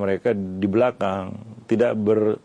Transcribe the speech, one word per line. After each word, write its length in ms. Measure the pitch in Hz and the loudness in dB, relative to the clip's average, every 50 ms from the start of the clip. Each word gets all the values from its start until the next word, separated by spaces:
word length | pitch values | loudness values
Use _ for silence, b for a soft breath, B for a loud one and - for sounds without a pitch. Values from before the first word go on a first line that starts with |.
mereka 320 | 101 98 95 92 - 120 110 | -2 -2 -2 0 0 0 0
di 320 | 101 95 92 92 95 101 | 0 -4 -6 -4 -2 -2
belakang, 720 | 98 95 113 123 127 120 - 101 98 95 98 92 95 101 104 - - - - - - | 0 2 2 2 2 0 -2 -4 -4 -2 -4 -6 -8 -12 -14 -16 -18 -20 -20 -4 -2
tidak 240 | 117 104 120 120 113 | 2 2 2 2 2
ber-, 480 | 110 104 107 107 107 107 110 107 - | 0 2 2 2 4 2 2 0 -2